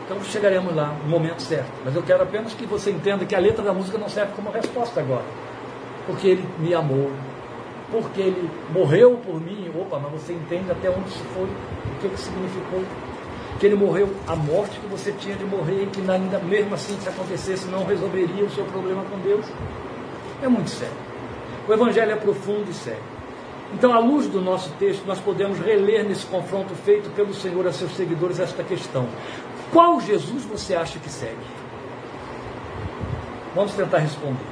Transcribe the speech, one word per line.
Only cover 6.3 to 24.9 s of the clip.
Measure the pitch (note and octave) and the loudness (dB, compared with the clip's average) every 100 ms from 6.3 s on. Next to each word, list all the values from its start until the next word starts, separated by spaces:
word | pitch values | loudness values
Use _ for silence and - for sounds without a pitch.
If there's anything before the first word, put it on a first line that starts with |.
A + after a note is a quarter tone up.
| F#3 - - | 4 2 -2
me | D#3+ | 2
amou, | E3+ D3+ C3+ C#3 C3+ C3+ - - - - - - | 2 4 2 0 -2 -8 -10 -12 -12 -12 -12 -4
porque | A3+ G3+ F#3+ | -2 -2 0
ele | F#3+ F#3 E3+ - - | 0 0 -4 -6 -2
morreu | E3+ D#3 E3+ B3 A#3+ | 2 6 10 10 8
por | G3 D#3+ | -2 -6
mim. | E3 G#3 E3+ D#3 | -6 -8 -6 -6
Opa, | F#3+ D3+ | -4 -4
mas | C#3+ | -4
você | D3+ E3+ | -8 -6
entende | E3+ C#3 F3 F#3 | -8 -4 -4 -2
até | E3+ F#3 | 0 2
onde | F#3 F#3+ | 0 -2
isso | - - | -8 -8
foi, | F#3+ | -4
o | F#3+ G3 - - - - | -4 -4 -8 -6 -6 -4
que | G3 | -4
que | F#3+ | -4
significou? | - F#3 F#3 F#3 F#3 F#3 F#3 - - - - - - - | -6 -4 -4 -6 -4 -4 -4 -8 -10 -10 -10 -10 -8 4
Que | G3+ | 6
ele | |
morreu | G3+ G3 E3+ G3+ F#3+ - | 6 4 4 2 0 -2
a | |
morte | E3 D3 F3 G3+ - | 0 2 2 2 -6
que | G3+ | -8
você | F#3+ G3+ | -6 -4
tinha | G3 G3 G3 | -6 -6 -6
de | |
morrer, | F#3+ G3 D#3+ G3 | -2 -2 0 0
e | G3 | 0
que | G3 F#3 | -2 2
ainda | F#3 F#3+ F#3+ | 2 2 -2
mesmo | E3+ G#3 G3+ | 2 2 2
assim, | F3+ - G3+ | -2 -4 -6
se | F#3 | -6
acontecesse, | F3+ F#3 F3 F#3+ F#3 F3+ | -6 -4 -4 -2 -2 -2
não | F#3+ | -2
resolveria | F3+ G3+ F#3+ F#3+ E3+ F#3+ | 0 0 2 2 0 2
o | G3+ | 0
seu | G3+ | 0
problema | F#3+ F#3 F3+ F#3 F#3 | -4 -4 -2 -2 -4
com | G3 | -2
Deus. | F#3+ G#3 A#3 - - - - - - - - - | 2 2 0 -8 -8 -8 -10 -10 -10 -12 -12 -4
É | C4 | 2
muito | A#3 D#3 | 2 2
sério. | - A#2 - - - - - - - - | -4 -8 -8 -10 -10 -10 -10 -10 -8 2
O | |
Evangelho | A3 A#3+ G#3 A3 | 4 6 6 4
é | G#3 | 2
profundo | G3+ F3+ F#3+ G#3 F#3+ | 0 0 -2 -2 -2
e | |
sério. | D#3+ A#2+ A2 - - - - - - - | -6 -6 -8 -10 -12 -12 -12 -12 -12 -8
Então, | G3 B3 | 4 8
à | A#3 | 8
luz | A#3 D4 G3+ | 6 4 4
do | F#3+ | 2
nosso | F#3 F3+ - - | 2 0 -2 0
texto, | G3 | 0